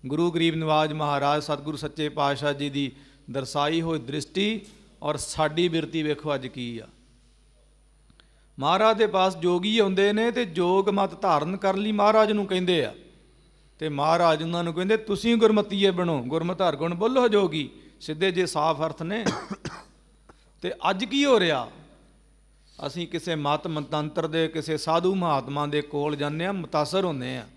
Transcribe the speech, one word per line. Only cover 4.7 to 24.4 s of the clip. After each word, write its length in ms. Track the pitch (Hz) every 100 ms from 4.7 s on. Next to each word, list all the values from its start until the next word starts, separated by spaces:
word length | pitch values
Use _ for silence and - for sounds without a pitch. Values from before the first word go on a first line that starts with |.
| - - _
ਔਰ 140 | 147 147
ਸਾਡੀ 520 | - - 156 156 180
ਬਿਰਤੀ 340 | 165 151 160
ਵੇਖੋ 320 | 151 147 151 139
ਅੱਜ 120 | 127
ਕੀ 320 | 127 120 113
ਆ। 80 | - _ _ _ _ _ _ _ _ _ _ _ _ _ _ _ _ -
ਮਹਾਰਾਜ 380 | 143 190 220 220
ਦੇ 100 | 214
ਪਾਸ 300 | 190 185 175
ਜੋਗੀ 420 | 175 175 196 226
ਆਉਂਦੇ 340 | 196 185 202
ਨੇ 180 | 214 233
ਤੇ 140 | 240 226
ਜੋਗ 440 | 160 175 190 190
ਮਤ 320 | 202 190 175
ਧਾਰਨ 360 | 196 151 156 190
ਕਰਨ 200 | 196 190
ਲਈ 140 | 208
ਮਹਾਰਾਜ 400 | 208 202 220 214
ਨੂੰ 140 | 208 190
ਕਹਿੰਦੇ 400 | 185 180 170 113
ਆ 100 | - - - _ _ _ _ _ _
ਤੇ 100 | 156
ਮਹਾਰਾਜ 540 | 143 151 170 170 156
ਉਹਨਾਂ 200 | 165 170
ਨੂੰ 100 | 170
ਕਹਿੰਦੇ, 240 | 165 190 220
"ਤੁਸੀਂ 380 | 214 202 226 233
ਗੁਰਮਤੀਏ 560 | 220 214 208 196 196
ਬਣੋ, 320 | 180 175 147
ਗੁਰਮਤਿ 400 | 120 160 165 180
ਹਰ 120 | 180 143
ਗੁਣ 200 | 165 170
ਬੋਲੋ 320 | 220 262 247
ਜੋਗੀ।" 420 | 202 185 156 127 - - _
ਸਿੱਧੇ 300 | - 156 190
ਜੇ 140 | 180 180
ਸਾਫ਼ 360 | 160 151 147
ਅਰਥ 200 | 160 147
ਨੇ। 240 | 165 208 214 - - 196 - - - _ _ _ _ _ _ _
ਤੇ 100 | 175 - 165
ਅੱਜ 160 | 190 254
ਕੀ 200 | 277 285
ਹੋ 140 | 233
ਰਿਹਾ? 320 | 175 139 110 - - - _ _ _ _ _ _ _ - 143
ਅਸੀਂ 200 | 151 165
ਕਿਸੇ 280 | 170 175 156
ਮਤ 320 | 143 151 175
ਮਤੰਤਰ 600 | 156 139 151 151 151 160
ਦੇ, 200 | 160